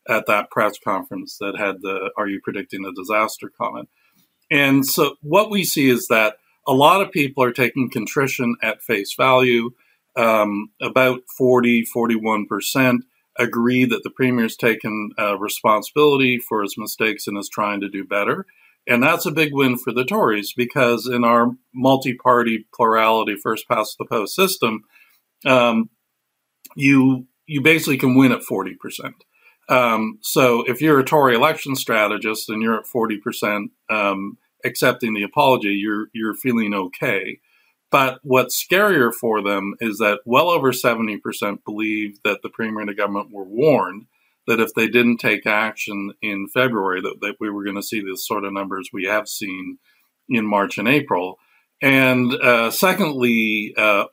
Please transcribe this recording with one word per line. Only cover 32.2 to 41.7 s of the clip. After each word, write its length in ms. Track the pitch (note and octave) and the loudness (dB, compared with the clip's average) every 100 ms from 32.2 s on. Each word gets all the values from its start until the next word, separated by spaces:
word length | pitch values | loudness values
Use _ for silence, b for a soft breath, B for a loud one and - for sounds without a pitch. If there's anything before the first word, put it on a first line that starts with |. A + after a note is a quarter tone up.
| A2 A2 - | -4 -6 -6
and 120 | A2 | -4
you're 160 | A2+ A2 | -2 -2
at 100 | - | -4
forty 300 | B2 A2 G#2 | -4 -2 -4
percent, 540 | A#2 - G#2+ G#2 G#2 _ - | -8 -4 -4 -4 -6 _ -6
um, 500 | G#2+ G2+ G2 G2+ A2+ _ _ B2 | -2 0 -2 -6 -12 _ _ -8
accepting 480 | - C3+ B2 A#2 | 0 0 0 -2
the 100 | G#2+ | -4
apology, 460 | G2+ D3 C#3 B2+ G#2 | -2 2 2 2 0
you're, 380 | G2+ G#2 G#2 G#2+ | -2 -2 -4 -6
you're 200 | A2+ A2 | -6 -6
feeling 400 | G2+ C3 A#2 G#2 | -4 -2 0 0
okay. 640 | G#2 F#2 - C#3 G2 G2+ - _ _ _ _ _ | -2 -6 -4 -2 -2 -4 -12 _ _ _ _ _
But 280 | C#3+ C3 B2+ | 2 2 -2
what's 420 | D3 B2+ A#2+ - - | 0 2 2 -2 0
scarier 480 | F3+ G#3 E3 A#2 | 2 4 4 2
for 280 | - A#2+ G#2+ | 0 -2 0
them 320 | G2+ G2 G2 G2 | 0 -2 -4 -6
is 180 | A2+ G#2 | -6 0
that 220 | G#2+ G#2 A2+ | 0 0 2
well 240 | B2+ E3+ | 2 4
over 240 | E3+ C3 | 2 0
seventy 440 | B2 B2+ A2+ A2 G2+ | 0 0 0 -2 -6
percent 460 | G#2+ G2+ G#2 G2+ | -8 -6 -6 -6
believe 540 | - | -10